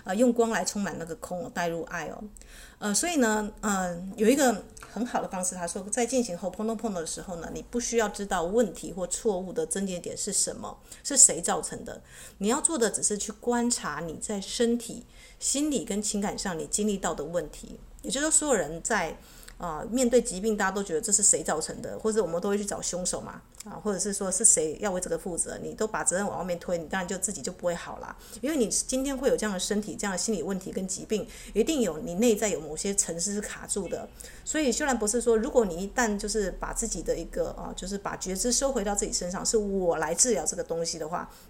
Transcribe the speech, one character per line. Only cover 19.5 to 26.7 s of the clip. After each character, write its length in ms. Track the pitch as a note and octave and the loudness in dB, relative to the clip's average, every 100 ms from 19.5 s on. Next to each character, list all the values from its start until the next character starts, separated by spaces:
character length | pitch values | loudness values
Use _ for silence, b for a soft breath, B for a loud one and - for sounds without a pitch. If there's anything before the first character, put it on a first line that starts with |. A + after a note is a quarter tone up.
| B | B
呃， 280 | F3+ D3+ - | -6 -6 -2
面 180 | A#3 B3 | 2 6
对 140 | B3 | 6
疾 180 | A#3 F#3 | 4 0
病， 160 | A3 G#3 | 0 2
大 80 | |
家 60 | G3 | 2
都 120 | G3 | 0
觉 120 | G3+ | 0
得 60 | D#3+ | -2
这 100 | E3+ | 2
是 100 | G3 | 4
谁 200 | G3 E3 | 6 4
造 180 | D#3+ D#3 | 2 -2
成 220 | D#3 - | -2 -6
的， 160 | - G2+ | -8 -4
或 120 | A3 | 0
者 120 | G#3+ | 2
我 40 | F#3 | 2
们 140 | E3+ | 0
都 80 | G3+ | 0
会 80 | G3+ | 0
去 80 | |
找 160 | G3+ - | 0 -4
凶 240 | - F3 | -4 -2
手 160 | F3+ D#3+ | -2 -4
嘛， 220 | A#2 - - - G#3 | -6 -12 -16 -18 -14
啊， 100 | F#3 | -8
或 80 | G#3+ | -4
者 60 | F#3+ | -2
是 120 | G#3 | -2
说 220 | G3 F#3+ | -2 -2
是 100 | F#3 | 6
谁 360 | A3+ - D#3 D3 | 6 8 4 0
要 100 | G#3 | -2
为 80 | F3+ | -2
这 120 | - | -2
个 80 | E3+ | -4
负 180 | - E3 | -2 -4
责， 220 | - - | -4 -4
你 120 | - | -8
都 120 | D3+ A3 | -4 -2
把 160 | E3+ | 0
责 140 | D#3 F3+ | 0 0
任 100 | G3+ | 0
往 120 | C#3+ | -2
外 60 | F3+ | -4
面 120 | E3+ | -4
推， 200 | - | -2